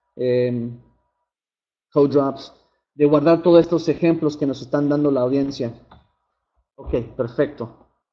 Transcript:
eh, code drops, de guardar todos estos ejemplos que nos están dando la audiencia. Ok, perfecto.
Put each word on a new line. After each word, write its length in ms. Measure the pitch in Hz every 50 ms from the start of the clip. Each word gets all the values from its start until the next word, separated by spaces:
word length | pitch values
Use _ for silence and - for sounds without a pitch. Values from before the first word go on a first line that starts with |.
| _ _ -
eh, 560 | - 127 127 123 123 123 123 123 120 117 120 120 120 - _ _ _ _ _ _ _ _ _ _ _ _ _ _ _ _ _ _ _ _ _
code 220 | - 151 143 139 123
drops, 400 | 143 139 139 131 - - - - _ _ _ _ _ _ _ _
de 120 | 139 147 147
guardar 340 | 151 147 143 165 165 165
todos 180 | 170 180 170 170
estos 300 | 160 - 139 117 - 156
ejemplos 480 | 139 - 170 165 160 160 156 147 147 -
que 80 | 147
nos 160 | 139 131 127
están 260 | 127 - - 143 143 143
dando 220 | 147 147 147 143
la 120 | 139 127
audiencia. 520 | 123 127 139 139 135 139 139 - 127 117 117 - _ _ - - _ _ _ _ _ _ _ _ _ _ _ _ _ _ _
Ok, 200 | - 131 - - 123 113 107 -
perfecto. 720 | - 120 117 - - 143 - - - 117 113 - _ _ _ _ _ _ _